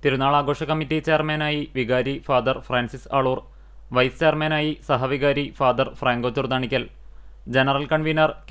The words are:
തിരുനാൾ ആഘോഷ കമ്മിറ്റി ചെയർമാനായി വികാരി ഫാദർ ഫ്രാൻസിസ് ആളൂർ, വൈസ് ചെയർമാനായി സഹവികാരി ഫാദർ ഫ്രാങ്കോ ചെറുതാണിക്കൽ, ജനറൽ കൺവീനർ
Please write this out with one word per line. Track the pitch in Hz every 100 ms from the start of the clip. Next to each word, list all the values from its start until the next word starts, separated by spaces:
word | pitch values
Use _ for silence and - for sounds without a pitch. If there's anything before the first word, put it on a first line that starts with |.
തിരുനാൾ | 147 135 135 147
ആഘോഷ | 139 143 117
കമ്മിറ്റി | 156 147 156 151
ചെയർമാനായി | 156 151 151 151 147 147 131
വികാരി | 117 127 127 139 -
ഫാദർ | 135 120 131 -
ഫ്രാൻസിസ് | 123 120 131 - 135
ആളൂർ, | 131 131 - - - - - 123
വൈസ് | 131 -
ചെയർമാനായി | 160 151 156 156 151 151 -
സഹവികാരി | 131 127 139 143 139 139 -
ഫാദർ | 135 120 131 -
ഫ്രാങ്കോ | 131 120 120 117
ചെറുതാണിക്കൽ, | 131 131 127 127 117 - - - - - - 127
ജനറൽ | 131 139 147
കൺവീനർ | 156 156 156 156 - -